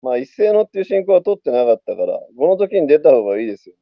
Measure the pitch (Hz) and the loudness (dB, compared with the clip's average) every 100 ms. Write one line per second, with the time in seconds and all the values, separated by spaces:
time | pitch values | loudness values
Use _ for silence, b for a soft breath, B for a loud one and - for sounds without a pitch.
0 | 127 123 135 - 208 214 214 196 185 196 | -4 -6 -6 -4 0 0 -2 -6 -4 -2
1 | 190 185 180 202 - 123 120 113 - - | 2 2 0 -6 -2 -2 0 0 -2 -4
2 | - - - 117 156 190 196 202 147 151 | -2 -4 -10 -4 -2 0 -2 -2 2 2
3 | 156 131 101 101 113 101 _ _ | 4 2 0 -4 -6 -10 _ _